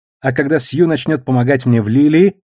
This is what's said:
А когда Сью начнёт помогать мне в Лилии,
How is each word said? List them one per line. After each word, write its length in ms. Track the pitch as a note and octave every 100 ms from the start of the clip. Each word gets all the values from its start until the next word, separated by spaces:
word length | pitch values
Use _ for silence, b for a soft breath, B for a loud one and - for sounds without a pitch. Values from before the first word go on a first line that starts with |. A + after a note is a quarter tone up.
| _ _
А 100 | C3
когда 280 | C3 C#3 D#3
Сью 280 | - C3+ E3+
начнёт 380 | D3+ - D3+ C3
помогать 400 | B2+ B2 C3+ B2+
мне 160 | A#2
в 80 | G#2
Лилии, 500 | B2 D3 D#3+ G3 - _